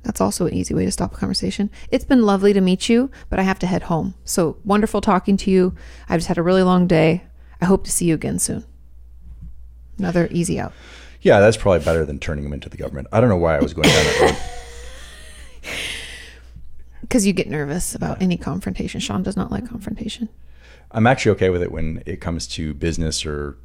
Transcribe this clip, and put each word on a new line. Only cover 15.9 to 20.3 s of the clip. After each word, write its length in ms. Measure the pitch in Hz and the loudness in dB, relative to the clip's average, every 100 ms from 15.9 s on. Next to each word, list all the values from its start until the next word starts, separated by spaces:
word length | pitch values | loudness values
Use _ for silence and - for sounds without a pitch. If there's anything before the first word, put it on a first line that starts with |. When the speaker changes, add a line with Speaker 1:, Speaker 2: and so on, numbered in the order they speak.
| - - - - - - - - - - - - | -10 -12 -16 -18 -20 -20 -16 -14 -14 -16 -16 0
Speaker 1:
'Cause 160 | 254 196 | 2 2
you 60 | |
get 180 | 185 - | 0 -4
nervous 440 | 151 143 165 - | -6 -4 -4 -6
about 280 | - - - | -6 -6 -2
any 140 | 185 170 | -2 -2
confrontation. 640 | - 180 190 185 185 - | -4 -6 -6 -6 -6 -6
Sean 220 | - 196 | -6 -4
does 140 | 185 190 | -4 -4
not 140 | - | -4
like 180 | - 240 | -6 -8
confrontation. 600 | 233 208 214 226 - 226 | -12 -10 -10 -10 -8 -10